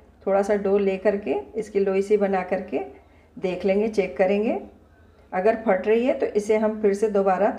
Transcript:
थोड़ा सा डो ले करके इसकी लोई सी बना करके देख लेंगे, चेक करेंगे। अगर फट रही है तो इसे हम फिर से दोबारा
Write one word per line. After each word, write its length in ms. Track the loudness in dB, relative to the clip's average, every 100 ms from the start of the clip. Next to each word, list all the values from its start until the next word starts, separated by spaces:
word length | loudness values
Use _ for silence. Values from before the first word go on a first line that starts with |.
| -20 _ 0
थोड़ा 160 | 0
सा 120 | 2 0
डो 200 | 2 2
ले 180 | 0 0
करके 360 | 0 0 -2 -4 -6 -10
इसकी 240 | -4 -2
लोई 220 | 0 0
सी 140 | 2 2
बना 260 | 2 0
करके 340 | -2 -4 -4 -6 -8 -14 -20 -20 _ -8
देख 280 | -6 -2
लेंगे, 240 | 0 2 2
चेक 280 | 0 0 2
करेंगे। 440 | 2 2 0 -4 -8 -20 _ _ -20 -20 -10
अगर 240 | -2 0 0
फट 280 | 0 0 2
रही 200 | 2 2
है 80 |
तो 120 | 0 -2
इसे 280 | -2 0 0
हम 220 | 0 0
फिर 120 | 0
से 140 | 0 0
दोबारा 460 | 2 2 2 0